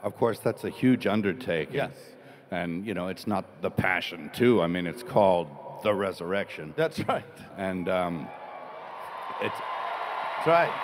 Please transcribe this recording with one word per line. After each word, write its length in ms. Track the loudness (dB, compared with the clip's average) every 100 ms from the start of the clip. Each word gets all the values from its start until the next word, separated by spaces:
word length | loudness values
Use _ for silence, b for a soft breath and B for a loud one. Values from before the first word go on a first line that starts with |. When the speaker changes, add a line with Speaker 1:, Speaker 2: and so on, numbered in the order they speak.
Speaker 1:
Of 140 | -6 2
course, 220 | 2 4
that's 260 | 0 0
a 60 | -4
huge 360 | 2 4 6 4
undertaking. 680 | 2 2 0 -2 -2 0
Speaker 2:
Yes. 180 | -2 -4 -6 -20 -20 B B B
Speaker 1:
And, 360 | -4 -2 -4 -4
you 80 |
know, 140 | -4 -4
it's 180 | -6 -2
not 180 | -2 -2 -6
The 100 | -4
Passion 600 | 0 2 2 0 -8 -10
two. 300 | 4 6 8
I 40 | 6
mean, 180 | 2 -2
it's 160 | -4
called 460 | 0 6 8 6 2 -8 -14 -2
The 100 | 0
Resurrection. 800 | 2 0 -2 -4 -2 -2 -8 -10 -2
Speaker 2:
That's 240 | -2 0 -2
right. 160 | -2 -4 -18 -16 -6
Speaker 1:
And, 300 | -4 -2 0
um, 400 | 0 0 -4 -8 -12 -14 -14 -14 -14 -14 -12 -12 -12 -10 -6
it's 140 | -4 -4 -8 -6 -6 -6 -6 -6 -6 -2
Speaker 2:
That's 80 | 2
right. 260 | 4 2 -2